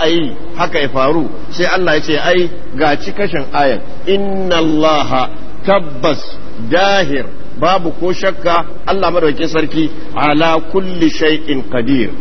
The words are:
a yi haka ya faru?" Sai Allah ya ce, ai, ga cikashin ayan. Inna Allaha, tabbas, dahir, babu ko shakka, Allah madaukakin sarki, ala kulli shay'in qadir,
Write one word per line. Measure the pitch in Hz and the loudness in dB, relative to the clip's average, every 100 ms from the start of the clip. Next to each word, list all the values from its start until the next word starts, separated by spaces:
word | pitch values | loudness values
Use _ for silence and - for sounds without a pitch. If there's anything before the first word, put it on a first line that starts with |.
a | 160 | 0
yi | 170 147 - - - | 2 0 0 -2 -2
haka | 175 160 | -2 0
ya | 139 | -2
faru?" | 131 135 165 123 - - | 0 0 0 0 -2 -2
Sai | - 175 | -2 0
Allah | 185 175 156 | 0 0 0
ya | |
ce, | 160 147 | 0 0
ai, | 139 180 175 - - 131 | 0 2 0 0 -2 0
ga | 156 143 | 0 0
cikashin | 196 196 202 156 135 | 0 -2 -2 -2 -2
ayan. | 147 139 107 - - - | 0 0 0 -2 -2 0
Inna | 196 196 190 185 170 | 0 0 -2 0 0
Allaha, | 160 156 156 151 123 131 127 - - - - | 2 2 2 2 0 0 0 -2 -2 -2 2
tabbas, | 196 165 135 160 135 - - - - 113 | 2 0 0 0 0 -2 -2 -2 -2 0
dahir, | 170 196 196 160 139 120 - - - | 0 2 2 0 0 -2 -2 -2 0
babu | 160 190 170 | 0 2 0
ko | - 175 | 0 0
shakka, | 180 190 185 170 170 - - - | 0 0 0 0 0 0 -2 0
Allah | 190 175 | 0 0
madaukakin | 170 156 143 160 | 2 0 0 -2
sarki, | 160 156 156 156 - - | 0 0 0 0 0 -2
ala | - 147 147 165 165 - | 0 0 2 2 2 0
kulli | 190 190 180 165 | 0 0 2 0
shay'in | - 156 156 151 135 - | 2 0 0 0 -2 0
qadir, | 127 117 135 101 90 | 0 2 2 0 0